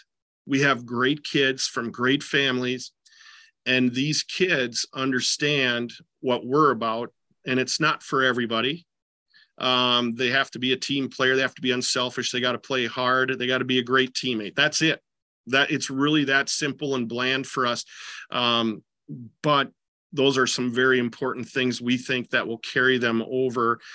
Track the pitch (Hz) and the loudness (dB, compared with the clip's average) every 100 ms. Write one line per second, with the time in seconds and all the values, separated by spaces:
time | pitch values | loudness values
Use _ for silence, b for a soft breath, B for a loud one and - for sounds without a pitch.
0 | _ _ _ _ - 135 143 120 120 120 | _ _ _ _ -2 2 2 0 -2 0
1 | 127 147 - 143 135 131 - 131 117 120 | 0 0 -2 0 0 0 -4 -4 -6 -2
2 | 123 143 - 147 135 127 127 127 - _ | 0 0 0 0 0 0 -2 -6 -10 _
3 | B B B B B _ 123 127 127 123 | B B B B B _ 0 2 2 2
4 | 147 143 - - 185 147 123 113 - 135 | 0 -2 -4 -2 0 2 0 -4 -6 -4
5 | 135 127 - - 147 143 127 120 120 - | -2 0 -2 0 0 2 0 0 -4 -10
6 | - _ 127 120 120 147 147 113 113 117 | -20 _ -2 -2 2 4 4 4 -2 -4
7 | 123 _ _ _ 123 131 127 - 156 143 | -6 _ _ _ -2 -2 0 0 0 -2
8 | - 139 127 120 113 113 127 170 _ _ | -2 2 2 2 -2 -2 -2 -4 _ _
9 | _ _ _ b b - 127 123 123 123 | _ _ _ b b -6 0 2 4 2
10 | 120 117 123 139 131 117 127 131 - 139 | 0 0 0 2 0 -4 -2 -2 -2 -2
11 | 127 - 131 131 131 - 127 123 120 131 | -4 0 2 2 0 -2 -2 0 0 -2
12 | 123 127 120 123 127 120 - 127 117 131 | -2 -4 -4 -2 -2 -2 -4 -2 -2 -2
13 | 127 131 131 131 123 127 127 127 120 131 | 2 2 2 -2 0 -2 2 0 2 2
14 | 131 - 127 110 98 139 151 - 160 - | 2 -2 -4 -4 -4 0 0 2 0 -2
15 | _ _ _ _ 117 135 139 135 - 135 | _ _ _ _ 0 2 2 0 -2 -2
16 | 147 151 135 139 135 - 147 131 143 131 | 2 2 2 2 0 -2 -4 -4 -2 -2
17 | 117 120 127 135 127 135 123 120 - B | -2 -2 -2 -2 -4 -2 -2 -2 -8 B
18 | B B B 123 120 117 113 101 _ _ | B B B 0 2 2 0 -2 _ _
19 | - 143 113 _ 147 139 131 _ _ _ | -16 -14 -14 _ 2 2 0 _ _ _
20 | _ 131 139 131 123 - 123 120 131 123 | _ 2 4 4 2 0 -2 2 4 4
21 | 117 - 127 123 113 135 127 - 120 127 | 0 -4 -6 -6 -6 -2 0 0 0 -2
22 | 135 127 - 123 101 113 - 135 127 127 | 0 -4 -2 -2 -2 -6 -4 2 4 4
23 | 120 113 113 131 131 123 117 117 B | 2 0 0 -2 0 0 0 0 B